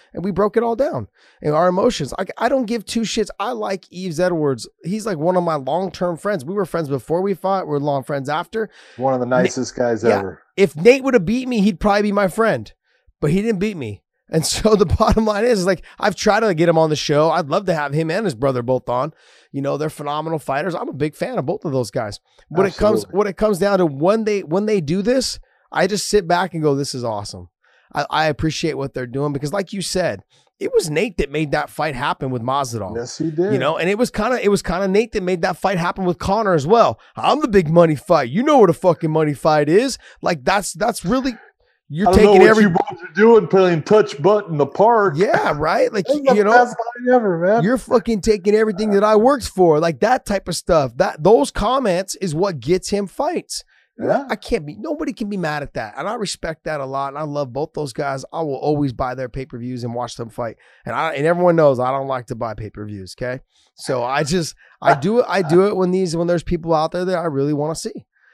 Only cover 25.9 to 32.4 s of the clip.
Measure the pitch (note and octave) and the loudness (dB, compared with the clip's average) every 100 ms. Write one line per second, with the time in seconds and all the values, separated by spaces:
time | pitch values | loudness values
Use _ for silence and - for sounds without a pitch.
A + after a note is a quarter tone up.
25.9 | G3+ - G3+ E3 F3 F#3+ E3+ D3+ C#3 C#3 | -2 0 0 2 -2 -2 -2 0 0 -4
26.9 | C3 A#2+ G#2+ G2+ F#2+ F2 _ _ _ _ | -6 -6 -6 -8 -14 -20 _ _ _ _
27.9 | - D3 D3+ D#3 C#3+ D#3 - E3 C3+ C3+ | -8 -4 0 0 0 -4 -2 -4 -4 -6
28.9 | C3+ B2 C3+ D3 C#3 C#3+ G3+ F#3+ G3 E3 | -8 -6 -4 -4 -4 -4 -6 -6 -8 -4
29.9 | F#3 D#3+ G2+ - _ _ - - B4 F3 | -2 -2 -4 -12 _ _ -10 -2 0 0
30.9 | D3+ A#3 - C#3+ D3 D3+ D3+ D3 - D3+ | 0 -2 -2 -4 -2 -2 -2 -4 -4 -4
31.9 | B2+ D3 F3+ C3 B2+ | -2 -4 -4 -4 -4